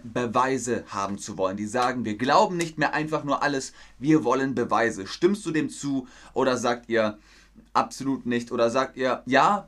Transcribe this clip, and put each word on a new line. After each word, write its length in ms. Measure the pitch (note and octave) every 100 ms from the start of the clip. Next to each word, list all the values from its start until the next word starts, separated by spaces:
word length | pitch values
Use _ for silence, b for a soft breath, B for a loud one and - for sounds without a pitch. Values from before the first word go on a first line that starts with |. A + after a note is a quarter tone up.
Beweise 840 | A#2 A#2 A#2+ B2 C3 C3 B2 G#2+ -
haben 300 | G2+ G2 G2
zu 200 | - F#2+
wollen. 200 | F#2+ G2+
Die 80 | G#2+
sagen, 400 | B2 B2 B2+ A2
wir 120 | G#2
glauben 380 | B2+ D#3 - F3
nicht 220 | D#3+ D#3
mehr 160 | D#3
einfach 300 | D3+ D#3 D#3
nur 200 | C#3 C3+
alles, 300 | C#3+ C#3 C3 B B B
wir 260 | C3+ D#3
wollen 320 | A#2+ C3 C3+ B2
Beweise. 500 | G#2+ G#2 A#2 G2+ F#2+
Stimmst 380 | - F3 G3+ E3+
du 60 |
dem 180 | D#3 C3+
zu 380 | - C#3+ C3+ B2+ B B
oder 220 | - C3 B2
sagt 300 | A#2+ A#2+ -
ihr, 300 | A2+ G#2+ G#2 b b b b -
absolut 520 | A#2+ - - C3+ C3 A#2+
nicht? 260 | A#2+ A#2
Oder 180 | A#2+ A#2
sagt 260 | C3 C3+ -
ihr, 260 | B2+ A#2+ -
ja, 420 | C3 D#3+ G3+